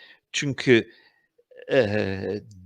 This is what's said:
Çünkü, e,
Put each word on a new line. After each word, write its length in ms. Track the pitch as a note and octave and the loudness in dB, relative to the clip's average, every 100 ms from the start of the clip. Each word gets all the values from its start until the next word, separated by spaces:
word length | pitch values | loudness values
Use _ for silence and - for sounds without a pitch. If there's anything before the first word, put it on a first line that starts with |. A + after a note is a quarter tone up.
| - - _ | -20 -20 _
Çünkü, 600 | - D3 B2+ - A#2 G2+ - _ _ _ _ _ - - | -8 -6 -4 4 4 4 -10 _ _ _ _ _ -20 -2
e, 140 | C#3 G#2+ G#2 G2 F#2+ G2 G2+ - - | 0 0 0 -4 -6 -6 -8 -10 -20